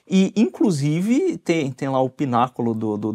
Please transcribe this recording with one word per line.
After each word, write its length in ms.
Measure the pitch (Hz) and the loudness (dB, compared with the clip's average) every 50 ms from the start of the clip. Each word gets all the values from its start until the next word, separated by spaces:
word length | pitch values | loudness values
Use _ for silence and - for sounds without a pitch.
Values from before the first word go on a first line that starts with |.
| _ - | _ 0
E, 240 | 190 190 190 - - | 2 2 2 2 2
inclusive, 1040 | 202 233 370 - - 320 220 170 135 139 147 151 170 190 220 240 285 381 359 320 - | 2 0 2 2 0 0 0 0 0 0 0 0 0 0 0 0 0 0 -2 -4 -4
tem, 320 | - - 170 165 143 135 | -2 -2 -2 0 -2 -4
tem 180 | 123 - 147 135 | -6 -6 -4 -2
lá 100 | 135 131 | 0 0
o 80 | 131 127 | 0 0
pináculo 640 | - - 151 131 120 117 123 131 - - 120 117 113 | -2 -4 -4 0 0 0 0 0 -2 -2 -2 -2 -2
do, 220 | 110 110 107 104 | -2 -2 -4 -4
do 160 | 104 110 110 | -2 -4 -4